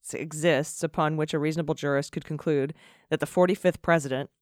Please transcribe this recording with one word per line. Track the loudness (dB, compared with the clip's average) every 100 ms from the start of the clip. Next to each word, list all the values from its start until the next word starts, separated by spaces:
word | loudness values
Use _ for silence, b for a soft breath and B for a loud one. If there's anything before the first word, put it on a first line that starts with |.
| -10
exists | -10 -8 0 2 2 0 -4
upon | -4 0 0 0
which | -2 0
a |
reasonable | 0 -2 -2 -2
jurist | 0 0 -2
could | -8 -8
conclude | -6 0 0 0 -6 b b b
that | -2
the | 0
forty-fifth | 4 4 4 0 0
president | 2 2 2 -4 -4 _